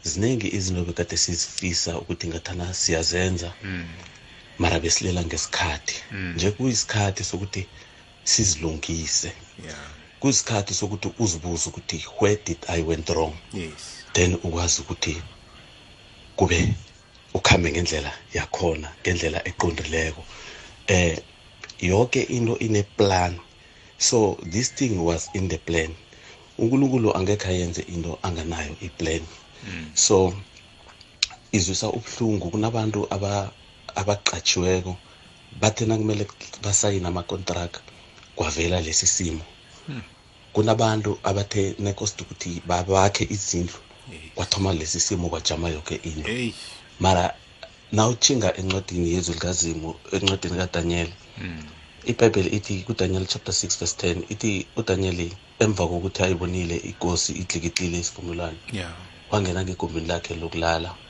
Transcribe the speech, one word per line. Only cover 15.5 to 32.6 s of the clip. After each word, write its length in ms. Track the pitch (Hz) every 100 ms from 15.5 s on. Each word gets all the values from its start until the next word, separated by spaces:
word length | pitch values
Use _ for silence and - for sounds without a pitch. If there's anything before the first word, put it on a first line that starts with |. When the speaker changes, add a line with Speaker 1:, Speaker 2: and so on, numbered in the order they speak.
| - - - - - - - - -
Speaker 1:
kube 380 | 92 85 85 - - - - - -
ukhambe 380 | 82 - 92 85
ngendlela 400 | 85 87 76 73 - -
yakhona, 580 | - - - 85 76 78 -
ngendlela 460 | 95 87 82 80 -
eqondileko. 760 | - 87 78 73 80 80 78 - - - - - - -
Eh, 320 | 90 90 - - - - - - -
yonke 420 | 85 98 127 131
into 360 | - 123 117 120
ine-plan. 800 | 110 104 101 - 101 92 87 87 - - - - - -
So, 400 | - 120 104 - 85
this 180 | 95 127 -
thing 240 | 131 95
was 260 | 85 82 -
in 140 | 98 92
the 80 | -
plan. 380 | - 85 80 80 - - - - - -
UNkulunkulu 600 | 113 131 139 127 110 -
angekhe 300 | 95 101 92
ayenze 340 | 90 87 82
into 380 | - 87 82 -
anganayo 520 | 98 82 80 80 73 73
i-plan. 400 | 87 - 80 80 80 - - - 101
Speaker 2:
Mm. 240 | 90 78
Speaker 1:
So, 400 | 80 - 98 92 95 - - - - - - - - - - -
izwisa 360 | 107 90 92 110
ubuhlungu. 640 | - - - 113 104 87
Kunabantu 560 | 107